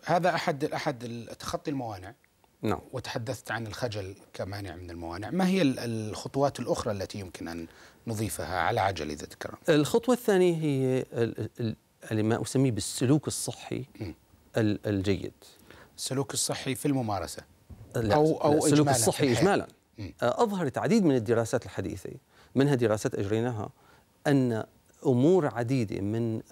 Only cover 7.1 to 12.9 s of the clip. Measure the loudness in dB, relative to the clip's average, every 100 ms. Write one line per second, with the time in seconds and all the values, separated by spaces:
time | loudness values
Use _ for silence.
7.1 | -8 -12 -10 -10 -10 -12 -16 -20 _ -8
8.1 | -4 -4 -4 -4 -2 0 2 0 -2 -6
9.1 | -8 -12 -12 -14 -2 4 4 4 2 2
10.1 | 2 4 4 4 2 0 0 2 0 -2
11.1 | -2 -2 -2 -8 -4 -6 -6 _ _ -4
12.1 | 0 2 0 0 2 2 0 -4